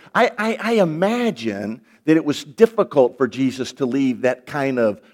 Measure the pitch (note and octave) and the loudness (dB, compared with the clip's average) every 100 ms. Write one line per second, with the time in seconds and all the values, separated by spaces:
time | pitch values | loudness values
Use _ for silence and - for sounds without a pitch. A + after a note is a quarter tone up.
0 | - G3+ A#3 - A3 A3 G#3 A3+ F3 D#3 | -6 0 0 0 -4 -4 0 2 2 2
1 | G3 A#3+ A#3 E3+ A2+ G2+ G#2 A#2+ _ _ | 0 0 -2 -2 -4 -4 -6 -10 _ _
2 | D3+ D#3+ C#3+ C#3 D3+ C3+ A3 A3 F#3+ D3 | 0 2 2 -4 -8 2 2 4 0 2
3 | B2 - B2+ B2+ C3+ B2 B2 - C3 C3+ | 2 2 -2 0 -4 -4 -8 -6 -2 0
4 | C3+ A2 B2 B2 - D3 C3+ B2+ A2 G2+ | -2 0 -2 -2 -6 -4 -2 0 0 -2
5 | - | -10